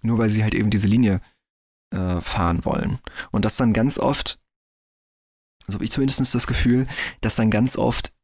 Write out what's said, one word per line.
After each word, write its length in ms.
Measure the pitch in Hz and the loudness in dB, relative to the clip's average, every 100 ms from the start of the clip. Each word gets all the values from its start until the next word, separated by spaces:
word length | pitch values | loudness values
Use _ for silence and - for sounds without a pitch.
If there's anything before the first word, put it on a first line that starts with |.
Nur 180 | 110 113 | 0 0
weil 120 | 113 | 2
sie 120 | 107 | 2
halt 120 | 107 | 0
eben 160 | - 107 | 0 0
diese 180 | 101 101 | 2 2
Linie, 320 | 113 117 92 - _ _ _ _ _ _ | 4 4 2 -4 _ _ _ _ _ _
äh, 260 | 92 92 90 | -6 -2 -4
fahren 440 | - - 85 85 | -4 -2 0 0
wollen. 340 | - - - 117 - - - | -2 -2 -2 -4 -10 -14 -6
Und 140 | - | -2
das 120 | 107 - | 0 2
dann 160 | 123 | 2
ganz 280 | 113 123 - | 2 2 0
oft, 400 | - 139 - - _ _ _ _ _ _ _ _ _ _ _ _ - | -2 -2 -4 -8 _ _ _ _ _ _ _ _ _ _ _ _ -10
so 60 | |
hab 80 | 98 | -6
ich 100 | - | -4
zumindest 420 | - 135 - 131 | 0 0 0 0
das 140 | 123 - | 0 -2
Gefühl, 400 | 123 120 123 131 - - - | 0 2 2 0 -6 -10 -6
dass 160 | 110 - | -2 0
dann 160 | 110 | 2
ganz 240 | 107 127 - | 2 2 2
oft 360 | 117 - - _ | 0 -2 -6 _